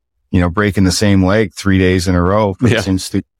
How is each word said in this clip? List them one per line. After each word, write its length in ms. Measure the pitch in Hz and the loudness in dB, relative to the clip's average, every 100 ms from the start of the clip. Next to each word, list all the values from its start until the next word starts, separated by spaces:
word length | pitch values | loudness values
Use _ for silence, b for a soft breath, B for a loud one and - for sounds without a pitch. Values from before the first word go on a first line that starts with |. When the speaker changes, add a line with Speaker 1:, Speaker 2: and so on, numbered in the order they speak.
| _ _ _ | _ _ _
Speaker 1:
you 100 | 95 | -2
know, 80 | 87 | -2
breaking 360 | 92 104 98 | 0 -2 0
the 60 | 95 | 0
same 300 | - 104 98 | 0 0 2
leg 300 | 92 104 104 | 2 0 -2
three 260 | - 101 95 | -4 -2 2
days 300 | 92 92 92 | 2 0 0
in 60 | |
a 80 | 90 | 0
row 320 | 87 104 104 | 0 0 -2
for 120 | 95 120 | -2 0
Speaker 2:
Yeah. 80 | 110 | 0
Speaker 1:
the 60 | |
same 160 | 98 95 | -2 -4
stupid 280 | - 98 - | -4 -8 -8